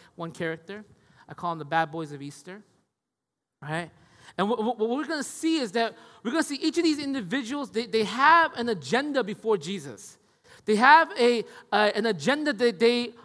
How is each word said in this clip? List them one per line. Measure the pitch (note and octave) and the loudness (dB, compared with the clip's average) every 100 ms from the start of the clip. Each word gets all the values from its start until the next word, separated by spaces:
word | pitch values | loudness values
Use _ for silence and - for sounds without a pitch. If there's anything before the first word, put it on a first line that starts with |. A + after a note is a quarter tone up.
| - - | -20 -12
one | E3+ | -12
character. | E3 E3 D#3+ - G#3 G#3 _ _ _ - | -6 -6 -6 -10 -16 -18 _ _ _ -20
I | |
call | D3 F3 | -10 -8
them | E3 | -6
the | |
bad | C#3+ E3 D#3 | -2 -2 -2
boys | D#3+ D3+ | -4 -10
of | C#3+ | -12
Easter, | C#3+ C#3 F3+ G3+ - _ _ _ _ _ _ _ _ _ | -14 -16 -18 -20 -20 _ _ _ _ _ _ _ _ _
right? | C#3+ D#3+ E3 _ _ _ - - | -8 -6 -8 _ _ _ -12 -2
And | G3+ | 0
wh-, | |
wh-, | A3+ A3 A3+ | 0 -2 0
what | A3 | -2
we're | C4 | -2
gonna | D#4 D#4 | -2 -4
see | B3 - D#4+ D#4+ | -6 -4 -2 0
is | A3+ | -2
that | A3 A3+ - - - | -2 -2 -4 -20 -10
we're | G#3+ | -4
gonna | D#4+ | -2
see | C#4+ | -2
each | C#4 D#4+ E4+ | -2 -2 0
of | |
these | E4 D4 | 0 0
individuals, | C#4 C4+ F3 C4 A3 C#4+ B3+ | -2 -4 -2 -4 -4 -6 -6
they, | A3 A#3 | -4 -2
they | A3 | -2
have | G3+ A#3 C#4+ E4+ D#4+ | -2 2 6 6 4
an | - A#3+ | 0 -4
agenda | F#3+ C3 A3+ D4 C#4 | -4 -2 -2 0 -2
before | G#3 G3+ A3 G#3 | -2 -4 0 0
Jesus. | D3+ G3 C#3 G#2 - - _ _ _ - | 0 -8 -10 -14 -16 -20 _ _ _ -10
They | - G#3+ | 0 4
have | C4 D#4 D#4+ - | 8 8 6 2
a, | A#3+ A#3+ - - - | 2 2 -2 -10 -2
uh, | G3+ G#3+ G#3 | 2 2 2
an | A3+ | -2
agenda | F3+ D3 D4 D4+ | 0 0 0 0
that | G#3+ A#3+ F3+ | 0 0 4
they | A#3 A#3+ A#3+ - | 4 4 -2 -8